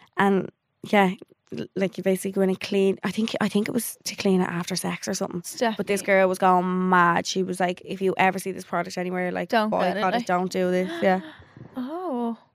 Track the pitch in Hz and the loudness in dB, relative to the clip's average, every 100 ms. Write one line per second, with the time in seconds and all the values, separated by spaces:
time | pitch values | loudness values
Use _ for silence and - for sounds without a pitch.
0 | _ - 202 196 - - _ _ - 208 | _ 0 2 2 0 -8 _ _ 0 4
1 | 190 196 - _ _ - - 185 190 - | 4 2 -10 _ _ -12 -8 -2 -2 -2
2 | 190 185 196 190 190 185 - 196 196 190 | 0 0 0 0 0 0 -2 2 2 2
3 | 196 202 226 - 208 202 220 240 - - | -2 -2 -2 -2 0 0 0 -2 -4 -8
4 | - - 202 185 180 170 - 175 180 175 | -10 -2 2 2 2 -2 -6 -6 -4 -6
5 | - 190 - 180 - - 233 214 196 202 | -6 -6 -6 -8 -10 -4 -2 -2 -2 -2
6 | 202 190 190 185 185 180 185 185 185 180 | 2 4 4 4 4 4 4 0 4 6
7 | 175 175 180 190 185 180 180 180 - 185 | 6 4 0 -2 -2 -2 -2 -2 -8 -4
8 | 190 - 190 185 190 180 - 175 185 185 | 0 2 2 2 -4 -10 -6 -6 -4 -6
9 | 180 180 180 180 180 226 214 185 185 190 | -6 -4 -4 -4 -2 0 0 0 0 0
10 | 185 233 233 180 185 185 180 180 185 339 | 0 0 0 0 0 0 0 0 -2 0
11 | 202 185 208 - - - - 262 247 330 | 2 2 -2 -16 -20 -20 -16 -10 -8 -6
12 | 359 247 233 226 _ | -6 -4 -4 -6 _